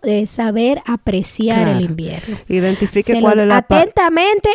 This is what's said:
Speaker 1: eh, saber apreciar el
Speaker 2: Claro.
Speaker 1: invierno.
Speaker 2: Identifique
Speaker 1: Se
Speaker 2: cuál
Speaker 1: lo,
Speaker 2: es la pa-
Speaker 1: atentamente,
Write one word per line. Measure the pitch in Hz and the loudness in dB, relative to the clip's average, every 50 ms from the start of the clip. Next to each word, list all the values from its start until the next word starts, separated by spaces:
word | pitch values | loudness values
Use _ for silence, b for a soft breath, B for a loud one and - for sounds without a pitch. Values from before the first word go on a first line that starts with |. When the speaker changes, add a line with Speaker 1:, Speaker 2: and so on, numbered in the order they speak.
| - | -4
Speaker 1:
eh, | 240 208 208 214 | -2 -2 -2 -2
saber | 202 - - 226 220 208 226 233 247 285 - - | -4 -4 -4 -4 -2 -2 0 0 0 0 -2 -4
apreciar | - 233 220 - 226 190 185 196 - - - 220 220 226 - 175 | -6 -6 -4 -4 -4 -4 -4 -4 -6 -6 -4 -2 0 2 2 2
el | 160 - 180 | 2 0 0
Speaker 2:
Claro. | 180 | -2
Speaker 1:
invierno. | 170 160 160 160 160 160 165 - 226 208 185 - - | -2 -4 -6 -8 -8 -10 -10 -10 -12 -12 -12 -8 -4
Speaker 2:
Identifique | 180 185 180 190 190 - 208 190 - 202 214 - 233 | -2 0 0 0 0 -2 -2 -2 -2 -2 0 0 0
Speaker 1:
Se | 233 | 2
Speaker 2:
cuál | 226 214 208 214 | 4 2 4 4
Speaker 1:
lo, | 208 | 2
Speaker 2:
es | 202 | 4
la | 208 202 - | 2 2 2
pa- | - - 302 | 2 4 4
Speaker 1:
atentamente, | 339 427 - 427 359 330 320 330 359 403 427 403 - 427 403 | 4 2 2 0 2 2 2 2 2 2 2 2 0 0 0